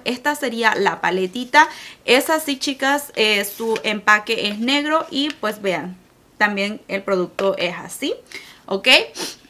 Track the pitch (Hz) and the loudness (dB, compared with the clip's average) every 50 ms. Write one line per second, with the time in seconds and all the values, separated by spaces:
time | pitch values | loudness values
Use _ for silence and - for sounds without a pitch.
0 | - - 247 247 - 294 294 294 285 247 233 226 226 220 - - 202 185 165 - | -4 -4 -4 -2 -2 -4 -2 -2 -4 -4 -2 2 2 2 2 2 2 0 0 0
1 | - 170 180 185 190 185 185 240 254 247 - 294 311 320 - - - - - - | 0 0 0 0 -2 -2 -4 -6 -4 4 6 6 6 6 2 -8 -16 -18 -20 -6
2 | - - 247 269 - - 320 311 311 - 277 269 - 294 269 269 269 269 285 294 | 2 4 4 4 4 2 0 0 0 -2 -4 -4 -4 -4 -4 -2 0 0 0 0
3 | 285 - - - 214 214 214 202 202 202 - - 233 226 220 214 - 220 214 214 | -2 -4 -2 0 2 2 2 0 0 -4 -6 -6 -4 -2 -2 -2 -2 -4 -4 0
4 | - - 214 214 214 - 226 - - 208 208 214 226 247 277 285 285 302 - 220 | 4 4 4 4 2 0 -4 -2 -2 -4 -4 -2 0 0 0 0 0 0 0 -2
5 | - - - 262 285 302 - - - 214 214 208 208 196 180 160 139 180 185 - | -2 -2 -4 -4 -4 -4 -4 -4 -4 -6 -4 -4 -2 -2 -2 -2 -4 -8 -12 -14
6 | - _ _ _ _ _ _ - 214 208 208 196 196 202 214 - - - 190 196 | -18 _ _ _ _ _ _ 0 0 0 2 0 -2 -2 -4 -8 -8 -8 -8 -6
7 | 196 - 196 185 175 170 - - 196 196 185 - 170 175 170 170 - 180 - - | -2 0 0 0 0 -2 -2 0 0 0 0 0 -2 -4 -4 -8 -10 -12 -10 -6
8 | 269 311 466 - - - - - - - - - - - 196 196 - 254 262 320 | -6 -6 -6 -6 -10 -16 -18 -18 -18 -20 -20 -18 -8 -6 -6 0 4 6 6 6
9 | 453 - - - - - - - - | 4 2 -6 -10 -10 -10 -12 -16 -20